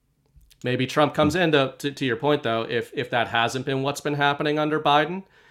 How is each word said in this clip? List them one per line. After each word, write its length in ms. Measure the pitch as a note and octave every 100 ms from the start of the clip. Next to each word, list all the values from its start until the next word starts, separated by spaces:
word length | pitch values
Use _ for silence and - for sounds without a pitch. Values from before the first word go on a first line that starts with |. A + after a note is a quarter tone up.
| _ _ _ _ _ _
Maybe 240 | B2+ B2 B2+
Trump 260 | - D#3
comes 220 | E3 D3+ E3
in 160 | E3+
to, 240 | D3+ C3 -
to, 140 | D3
to 140 | C3+ C3+
your 120 | A2+
point 240 | C#3+ D3
though, 220 | A#2 A2+
if, 280 | A#2 A#2+ A2+ -
if 160 | B2
that 160 | B2 A2+
hasn't 400 | A#2 A2+ C3 B2+
been 160 | C3+
what's 180 | C3+ C3+
been 140 | D3+ C#3+
happening 420 | C#3+ C#3+ D3+ D3+
under 220 | D3+ D3+
Biden, 440 | D#3 C#3+ D#3 F#3 F#3+ _ _